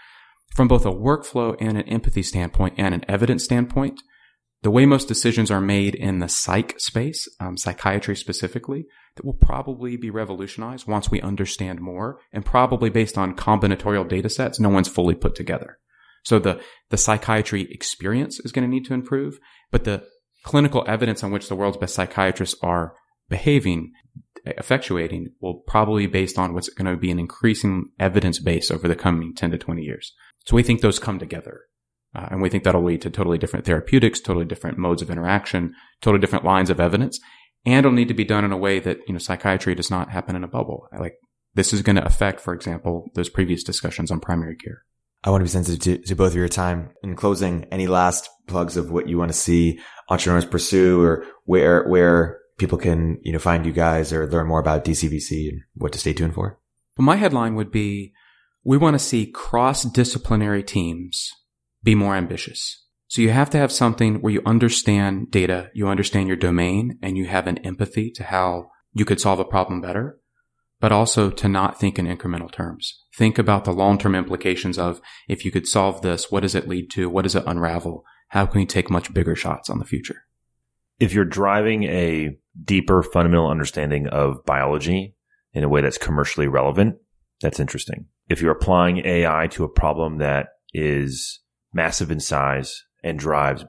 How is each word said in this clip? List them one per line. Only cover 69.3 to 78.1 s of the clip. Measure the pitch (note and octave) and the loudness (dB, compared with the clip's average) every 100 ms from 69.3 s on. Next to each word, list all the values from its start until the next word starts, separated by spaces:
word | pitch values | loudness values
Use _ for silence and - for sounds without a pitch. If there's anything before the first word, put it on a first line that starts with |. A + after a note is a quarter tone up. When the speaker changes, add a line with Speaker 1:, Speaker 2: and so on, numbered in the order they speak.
| F#2+ | 0
Speaker 1:
a | F#2 | 0
problem | F#2+ F2+ F2+ | 0 0 -4
better, | F2 F#2+ C#3 - _ _ _ _ _ - | -6 -6 -6 -10 _ _ _ _ _ -2
but | G2+ | 2
also | G#2 A2+ - G2 | 4 2 2 0
to | - G2+ | 0 0
not | G2 G2 - | 2 0 0
think | G2+ G2 | -2 0
in | F2 | -4
incremental | F2+ F2+ E2+ E2+ | -4 -6 -6 -8
terms. | - E2+ D#2+ - - _ - | -8 -10 -8 -12 -14 _ 2
Think | A2 A2 | 2 4
about | A2 G2+ G2 | 2 2 2
the | |
long-term | F2+ G2 G2+ G2+ F#2 | 2 4 4 2 0
implications | F2+ F#2 F#2+ F2+ F#2 F2+ | 0 -2 -2 -2 -2 -2
of, | F2 E2+ - - - | -4 -4 -12 -20 -8
if | G2 G2 | -6 -2
you | |
could | F#2 - | -4 0
solve | G#2+ G2 F#2+ | 2 2 0
this, | F#2 E2+ - | -4 -4 -2
what | G2 | -2
does | F#2+ F#2+ | 0 -2
it | E2+ | -4
lead | F2+ F2+ | -6 -6
to? | - F2+ | -4 -2
What | F#2 | 0
does | F#2 F#2+ | 0 0
it | E2+ | -2
unravel? | F2 E2+ E2+ - E2 _ | -2 -2 -2 -6 -10 _